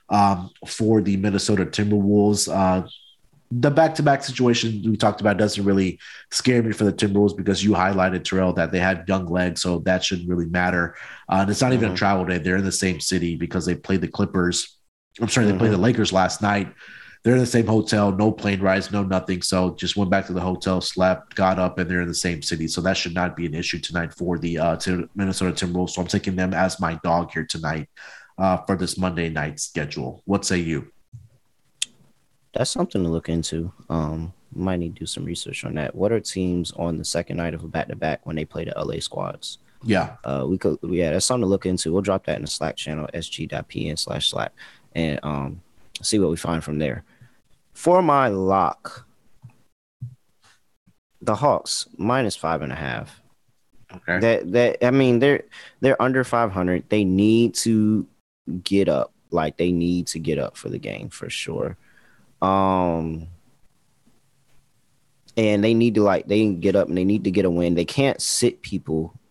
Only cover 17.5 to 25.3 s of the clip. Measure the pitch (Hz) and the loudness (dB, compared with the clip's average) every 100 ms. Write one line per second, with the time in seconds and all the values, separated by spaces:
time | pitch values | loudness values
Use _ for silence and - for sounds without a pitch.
17.5 | 120 110 110 107 107 101 95 110 107 101 | 2 4 2 2 2 2 2 2 2 -2
18.5 | 98 98 95 - 104 95 92 - 90 - | 0 2 0 0 -2 0 -2 -2 -4 0
19.5 | 92 92 - 90 101 95 98 92 90 92 | 2 0 0 -4 -2 2 2 0 -4 -2
20.5 | 90 95 92 - - 92 92 - - 92 | -2 -2 -2 -2 2 2 2 -4 0 2
21.5 | 92 90 92 87 90 87 85 90 82 - | 2 0 -2 -2 -2 -2 -2 -4 -4 -4
22.5 | 82 82 90 87 95 87 87 87 82 85 | -4 -4 -2 0 0 -2 -2 -2 -2 -6
23.5 | 76 87 87 - 87 82 - 87 85 85 | -4 -6 -6 -6 -4 -6 -6 -4 -2 -2
24.5 | 82 85 82 - 90 85 101 95 | 0 0 0 -2 -4 -4 -4 -4